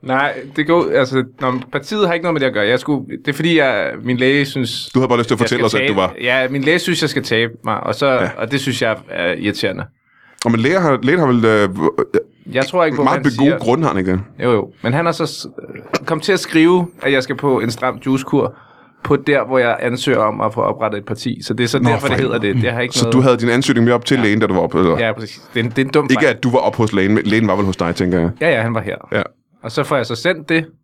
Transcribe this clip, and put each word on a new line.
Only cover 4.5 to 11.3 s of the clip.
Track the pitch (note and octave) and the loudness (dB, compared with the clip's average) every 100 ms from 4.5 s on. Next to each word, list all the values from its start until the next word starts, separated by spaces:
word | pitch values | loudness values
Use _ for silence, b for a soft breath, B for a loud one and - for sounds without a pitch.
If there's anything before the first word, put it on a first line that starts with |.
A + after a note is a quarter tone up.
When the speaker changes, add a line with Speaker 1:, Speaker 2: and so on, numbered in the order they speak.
| C#3 A#2 - - | -4 -6 -6 -2
Speaker 2:
Du | B2+ | 0
havde | B2+ | 2
bare | A#2+ | 2
lyst | A#2 | 2
til | A2 | 0
at | |
Speaker 1:
jeg | A2+ | 2
Speaker 2:
fortælle | B2 A#2 | 2 2
Speaker 1:
skal | C3+ | 2
Speaker 2:
os, | |
at | C3+ | 0
du | |
Speaker 1:
tabe | G2 | 0
Speaker 2:
var | F#2 - | 0 -2
Speaker 1:
Ja, | B2 B2+ C3 | 0 0 0
min | C#3 | 0
læge | C3+ E3+ | 2 2
synes, | F3 F3 | 0 0
jeg | D3+ | 0
skal | - | -2
tabe | B2 A2+ A2+ A2+ | 0 0 0 -4
mig, | A2+ G#2 | -6 -4
og | - G#2+ | -4 -2
så, | C#3+ | 0
Speaker 2:
Ja. | B2+ F#2 - | 2 0 -4
Speaker 1:
og | A2+ | -4
det | C#3 | -4
synes | C#3 A2+ | -2 -2
jeg | A#2 G#2 - | -2 -2 -6
er | F2 F2 | -4 -2
irriterende. | E2 G2+ G2+ G#2+ F#2+ - _ b b b b A#2+ | -2 -4 -2 -4 -6 -12 _ b b b b 0
Speaker 2:
Og | |
men | A#2 | 2
læger | B2 F#3+ | 2 2
har, | E3 C3 | 2 2
lægen | B2 F3 | 2 2
har | |
vel... | D3 | 2